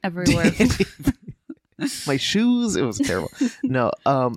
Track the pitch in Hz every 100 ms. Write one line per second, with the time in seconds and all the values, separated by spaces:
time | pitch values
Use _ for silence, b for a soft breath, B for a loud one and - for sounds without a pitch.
0 | 190 175 - 165 170 - 247 - 190 -
1 | 143 - - - - - _ - 294 -
2 | - 139 - 196 240 247 233 175 120 107
3 | 277 90 78 - 247 - 262 127 117 -
4 | - 139 127